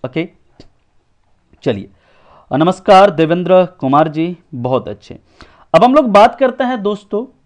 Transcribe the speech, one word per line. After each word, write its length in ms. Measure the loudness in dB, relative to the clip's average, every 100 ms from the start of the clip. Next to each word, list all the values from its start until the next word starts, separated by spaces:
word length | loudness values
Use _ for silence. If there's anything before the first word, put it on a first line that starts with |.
| -8
ओके, 240 | -8 -10 _ _ _ -20 _ _ _ _ _ _ _ _ _
चलिए, 260 | -6 -6 -10 _ _ _ _ _ _
नमस्कार 600 | -2 -2 -2 2 4 4
देवेंद्र 540 | 2 -2 -2 0 2 0 _
कुमार 340 | -2 0 0
जी, 280 | -4 -8 -8 _ -10
बहुत 320 | -4 -4 -6
अच्छे। 320 | -16 _ -20 _ _ -20 _ _
अब 100 | 2
हम 120 | 4 4
लोग 140 | 2
बात 260 | 4 4 2
करते 280 | -4 -2
हैं 200 | -6 -4
दोस्तों 420 | -6 -8 _ -10 -10 _